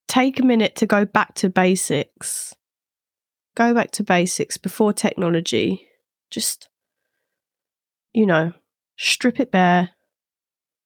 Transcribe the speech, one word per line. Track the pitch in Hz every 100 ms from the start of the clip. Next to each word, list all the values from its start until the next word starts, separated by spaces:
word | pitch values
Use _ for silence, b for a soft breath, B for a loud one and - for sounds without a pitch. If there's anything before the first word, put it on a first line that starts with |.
| -
take | 254 262 262
a |
minute | 254 233 214 -
to | 214
go | 208
back | 208 214 202 -
to | 190
basics. | 185 185 190 - 147 - - - - - - _ _ _ _ _ _ _ _ _
Go | - 233
back | 233 -
to | -
basics | 208 180 180 - - -
before | 190 - 214
technology. | 208 214 - 170 170 175 - 98 190 _ _ _ _ -
Just, | - - - _ _ _ _ _ _ _ _ _ _ _ _ _ _ _
you | - 208
know, | 160 165 - _ _ _ -
strip | - - 247 240
it | 247
bare, | 190 180 180 180 _ _ _ _ _ _ _ _ _